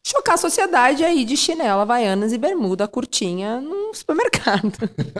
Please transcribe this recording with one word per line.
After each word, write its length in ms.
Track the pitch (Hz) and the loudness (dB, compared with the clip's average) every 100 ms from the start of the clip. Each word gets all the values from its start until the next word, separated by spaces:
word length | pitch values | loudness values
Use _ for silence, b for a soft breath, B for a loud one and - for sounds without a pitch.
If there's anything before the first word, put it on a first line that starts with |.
Chocar 300 | - 554 539 | -4 -2 2
a 40 | 339 | 2
sociedade 640 | 339 - 381 320 247 285 | 2 0 2 4 4 4
é 100 | 330 | 2
ir 100 | 339 | 2
de 120 | 226 294 | 0 0
chinelo, 440 | - 320 254 196 | 0 0 0 2
havaianas 520 | 208 240 214 190 214 | 2 2 2 2 0
e 60 | 233 | 0
bermuda 480 | 285 381 202 185 208 | 0 0 -2 -2 -2
curtinha 760 | - - - 180 180 202 240 | -4 -4 -4 -2 -4 -4 -6
num 320 | 285 392 427 | -6 -6 -6
supermercado. 800 | 427 - 320 480 - - 202 214 - 226 - - - | -8 -2 0 2 0 0 0 0 -4 -8 -6 -6 -6